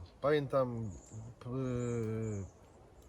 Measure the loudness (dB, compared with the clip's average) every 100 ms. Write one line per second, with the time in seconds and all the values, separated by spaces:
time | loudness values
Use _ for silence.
0 | -10 -2 4 4 4 4 2 0 -4 -6
1 | -12 -12 -12 -12 -6 -2 0 0 0 0
2 | 0 -2 -2 -2 -6 -12 -20 -20 -20 -20